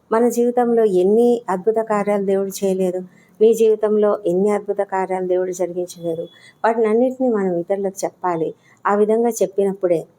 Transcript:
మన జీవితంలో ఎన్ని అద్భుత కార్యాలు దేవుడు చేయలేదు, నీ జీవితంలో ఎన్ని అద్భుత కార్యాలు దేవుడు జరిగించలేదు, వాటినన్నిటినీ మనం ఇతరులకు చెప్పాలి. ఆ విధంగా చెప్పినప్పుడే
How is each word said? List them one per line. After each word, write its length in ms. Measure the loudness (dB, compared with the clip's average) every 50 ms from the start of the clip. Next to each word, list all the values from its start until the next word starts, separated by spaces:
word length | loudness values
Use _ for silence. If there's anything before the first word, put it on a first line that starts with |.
| _ -4 0
మన 160 | 0 2 0
జీవితంలో 560 | 2 0 0 0 2 0 0 2 2 2 2
ఎన్ని 580 | 2 2 2 4 4 4 4 4 4 2 0 -2 -4
అద్భుత 260 | -6 -4 -2 -2 0
కార్యాలు 520 | -2 -2 -2 -2 -2 0 0 -2 -2 0
దేవుడు 380 | 0 -2 -2 -2 -4 -6 -4 -2
చేయలేదు, 340 | -2 0 0 0 -2 -2 -4 -8 -10 -18 _ _ _ _ 2
నీ 140 | 4 4 4
జీవితంలో 640 | 4 4 2 2 2 2 0 2 2 2 2 0 0 -2
ఎన్ని 240 | -2 0 0 2 2
అద్భుత 260 | 0 -2 -2 -4 -4
కార్యాలు 500 | -4 -4 -4 -2 -4 -4 -2 -4 -4 -2
దేవుడు 260 | 0 0 0 0 -2 -4
జరిగించలేదు, 760 | -4 -6 -6 -4 -6 -8 -8 -10 -10 -6 -6 -6 -6 -8 -10 _ -20 -20 -20 _ _ -2
వాటినన్నిటినీ 640 | -2 0 2 0 2 2 2 2 0 0 0 -2 0
మనం 280 | 0 0 0 0 -2
ఇతరులకు 480 | -2 -2 -2 -4 -2 -2 -6 -6 -4 -8
చెప్పాలి. 500 | -8 -8 _ -6 -4 -2 -2 -4 -4 -6 _ _ _ _ _ -2
ఆ 80 | 0 2
విధంగా 340 | 2 2 2 2 0 0 0
చెప్పినప్పుడే 760 | 0 0 -2 -2 0 0 -2 -2 -2 -2 0 0 0 0 -4 -8 _